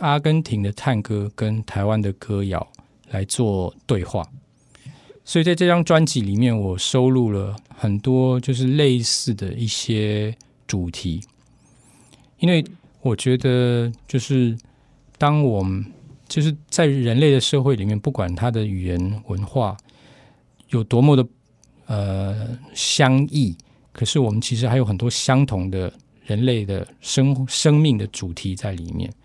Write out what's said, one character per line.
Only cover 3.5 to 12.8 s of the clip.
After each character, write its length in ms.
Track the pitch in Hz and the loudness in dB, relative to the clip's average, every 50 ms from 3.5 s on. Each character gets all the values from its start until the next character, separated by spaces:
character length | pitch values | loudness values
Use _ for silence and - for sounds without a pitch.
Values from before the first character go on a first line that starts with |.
| 101 95 90 87 - - _ | 0 0 -2 -4 -6 -10 _
对 160 | - 123 98 90 | -4 -2 -2 -2
话。 240 | - - 101 82 - - - - _ _ _ _ _ - _ _ 135 - - _ - - - _ | -4 -6 -6 -6 -8 -12 -20 -20 _ _ _ _ _ -20 _ _ -20 -20 -20 _ -20 -20 -20 _
所 160 | - - 170 | -2 0 2
以 40 | 160 | 2
在 100 | 175 175 | 2 2
这 120 | 165 180 | 2 4
张 160 | 175 170 175 165 | 4 4 4 4
专 220 | - 165 160 160 | 4 4 4 4
辑 160 | 147 - 131 | 2 2 0
里 140 | 107 98 98 | -2 0 0
面， 220 | 107 123 123 117 110 | 2 2 2 2 2
我 180 | 101 95 92 | 0 -2 -2
收 320 | 87 - - - 131 127 127 | -4 -4 -2 0 2 4 4
录 220 | 131 127 120 110 | 4 4 2 2
了 240 | 104 98 98 101 101 104 - _ - | 0 -2 -2 -4 -6 -10 -14 _ -10
很 220 | - - 107 101 101 | -4 -2 -2 -2 0
多 380 | - 131 127 131 127 127 127 123 | 0 0 2 2 2 2 0 0
就 120 | 123 - 131 | -2 -2 -2
是 140 | 120 131 | 0 0
类 340 | 127 131 151 147 139 127 123 | 0 2 4 4 4 2 2
似 320 | 113 - - - - - 117 | 0 -2 -4 -2 -2 -4 -4
的 220 | 98 98 95 - | -4 -6 -6 -6
一 120 | 117 120 | -4 -4
些 720 | 110 - - - - 117 107 107 104 107 104 107 107 110 - _ _ _ _ _ | -4 -4 -4 -4 -2 -2 0 0 0 -2 -2 -4 -4 -6 -10 _ _ _ _ _
主 240 | - - 98 87 87 | -6 -4 -4 -4 -4
题。 320 | 85 - - 90 80 78 - - _ _ _ _ _ _ _ _ _ _ _ _ _ _ _ _ - _ _ _ _ _ | -8 -8 -6 -6 -6 -6 -8 -14 _ _ _ _ _ _ _ _ _ _ _ _ _ _ _ _ -20 _ _ _ _ _
因 80 | - 170 | 2 2
为 160 | 180 165 151 - - - | 2 2 0 -2 -8 -20